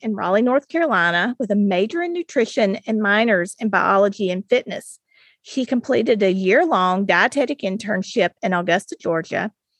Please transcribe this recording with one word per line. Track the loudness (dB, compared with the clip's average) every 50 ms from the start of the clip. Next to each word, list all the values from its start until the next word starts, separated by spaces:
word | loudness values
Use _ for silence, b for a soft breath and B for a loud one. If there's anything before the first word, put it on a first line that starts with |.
in | -6 -6 -6
Raleigh, | -4 -2 0 2 2
North | 2 2 0 0 -2 -2
Carolina, | -2 -2 0 0 2 2 2 2 2 0 0 -2 -4 -4
with | -4 0
a | 0
major | 2 2 2 2 0 0 -2 -2 -4
in | -4 -4
nutrition | -4 -6 -6 -4 -2 -2 -2 0 0 0 0 0 -2 -4 -4
and | -4 -2 0
minors | 0 2 2 2 2 2 2 0 0 -4 -6 -6
in | -4 0
biology | 0 2 2 2 4 4 2 2 0 -2 -4 -4
and | -4 -4 -2 0
fitness. | 0 0 0 -4 -10 -12 -12 -14 -20 -20 _ b b b b b b b
She | b -8 -6 -4 -2
completed | -2 -2 -2 0 0 0 0 2 2 2 2
a | 2 2
year-long | 2 2 2 2 2 4 2 2 2 2 2 2 0 0 2
dietetic | 2 2 4 2 2 2 0 -2 -2 -4 -4
internship | -4 -6 -6 -6 -4 -4 -4 -4 -4 -4 0 0 0 0 -2 _
in | -4 -2
Augusta, | -2 -2 0 0 -2 -2 -2 -6 -12 -8
Georgia. | -4 -4 -4 -4 -4 -4 -6 -6 -6 -6 -10 _ _ _ b